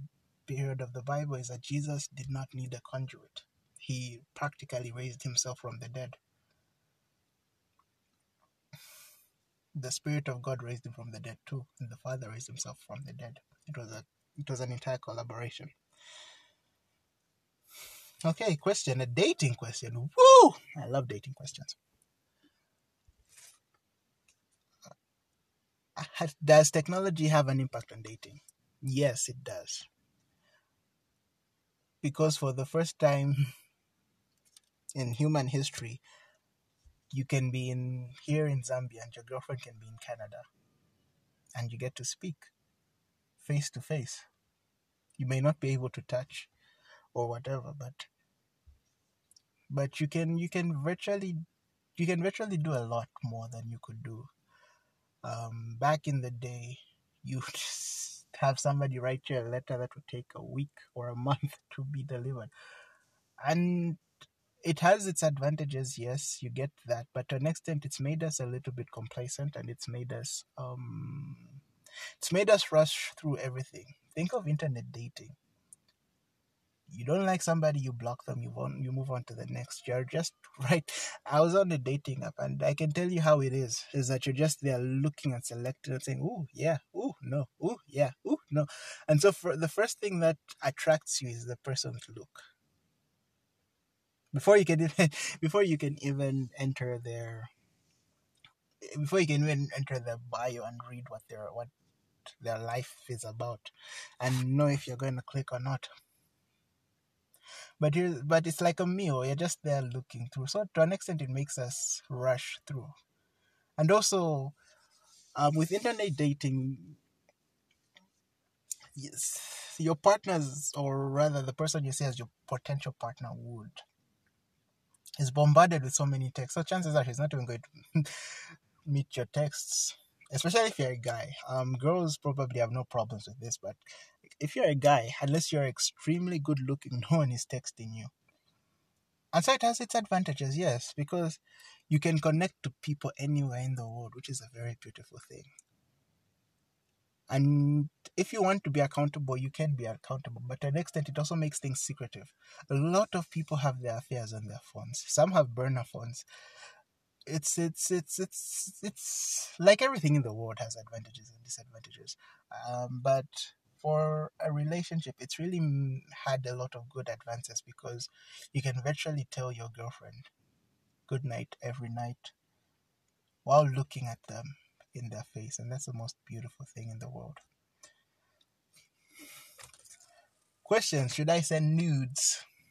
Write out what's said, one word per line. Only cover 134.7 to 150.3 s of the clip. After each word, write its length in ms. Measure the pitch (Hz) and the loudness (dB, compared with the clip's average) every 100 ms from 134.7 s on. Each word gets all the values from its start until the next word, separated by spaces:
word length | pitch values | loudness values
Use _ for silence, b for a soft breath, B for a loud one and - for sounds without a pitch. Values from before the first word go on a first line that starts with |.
guy, 360 | 143 143 139 117 - | 6 8 6 4 -2
unless 320 | 139 156 - | 0 2 2
you're 120 | 151 | 0
extremely 760 | 139 - - - - 175 180 170 | 0 0 -4 -2 0 0 0 -2
good 220 | 147 139 131 | 0 0 -2
looking, 360 | 139 135 123 - | -4 -4 -4 2
<laughs> 40 | |
no 80 | 160 | 4
one 140 | 139 | 2
is 140 | 120 - | -2 -6
texting 440 | 120 - - 113 | -8 -8 -12 -12
you. 120 | 113 117 _ _ _ _ _ _ _ _ _ _ _ _ | -10 -12 _ _ _ _ _ _ _ _ _ _ _ _
And 120 | 165 | 2
so 80 | 214 | 4
it 100 | 269 | 4
has 180 | 233 226 | 4 0
its 140 | 233 | -2
advantages, 640 | 233 208 185 180 135 135 147 | -2 0 0 0 -2 -2 0
yes, 380 | 170 120 - - | 0 0 -4 -6
because 420 | 147 180 165 - B B B B B | -4 -2 -2 -4 B B B B B
you 120 | 151 | 2
can 180 | 165 160 | 4 2
connect 440 | 160 156 185 _ | 4 2 0 _
to 100 | 131 - | -10 -8
people 300 | - 143 139 - | -6 -6 -6 -4
anywhere 420 | 143 147 135 123 | 0 0 0 -2
in 140 | 131 | -4
the 120 | 127 113 | -4 -6
world, 260 | 117 117 | -10 -12
which 140 | 123 135 | -14 -10
is 120 | 127 | -12
a 180 | 113 120 | -12 -10
very 180 | 117 113 | -8 -10
beautiful 380 | 104 - 107 107 - | -14 -20 -20 -20 -20
thing. 160 | - - - - _ _ _ _ _ _ _ _ _ _ _ _ _ _ _ - | -20 -20 -20 -20 _ _ _ _ _ _ _ _ _ _ _ _ _ _ _ -2
And 600 | 135 143 147 143 147 147 _ - - | 4 6 6 6 4 2 _ -8 -2
if 160 | 190 | 0
you 100 | 220 | 4
want 220 | 190 196 | 4 4
to 60 | 160 | 2
be 100 | 147 | 2
accountable, 560 | 143 - 147 151 135 127 | 2 2 0 0 -2 -2
you 140 | 135 | -2
can 240 | - 151 131 | -2 0 0
be 80 | |
accountable. 580 | 117 110 - 131 131 | -4 -8 -8 -8 -8